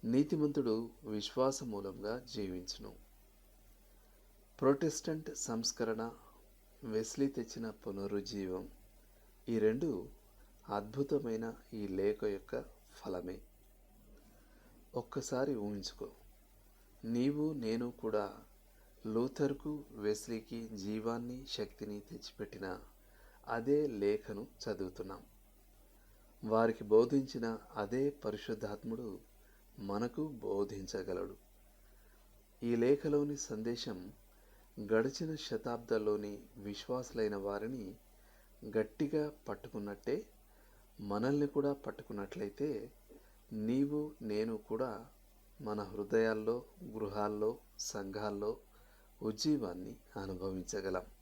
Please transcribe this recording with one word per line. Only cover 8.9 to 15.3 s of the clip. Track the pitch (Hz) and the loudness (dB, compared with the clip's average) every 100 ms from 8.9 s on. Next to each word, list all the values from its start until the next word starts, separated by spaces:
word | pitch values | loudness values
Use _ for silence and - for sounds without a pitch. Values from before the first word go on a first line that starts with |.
| - - - - - - | -20 -20 -20 -20 -16 -2
ఈ | 113 | 4
రెండు | 107 117 160 104 - - - - - - - | 6 4 0 -2 -4 -14 -20 -20 -20 -20 -2
అద్భుతమైన | 104 104 120 139 147 131 110 113 113 - | -2 -2 -2 2 2 2 -2 -2 -6 -10
ఈ | 113 101 | -6 -2
లేఖ | 95 98 104 | 4 4 4
యొక్క | 107 98 - 123 - - - | 0 -2 -4 -6 -6 -16 -20
ఫలమే. | - - 90 87 - - - - - - - - - - - - - - - - | -12 -6 -4 -4 -8 -12 -20 -20 -20 -20 -20 -20 -20 -20 -20 -20 -20 -20 -20 -8
ఒక్కసారి | - 117 - 123 | -6 -4 -4 -2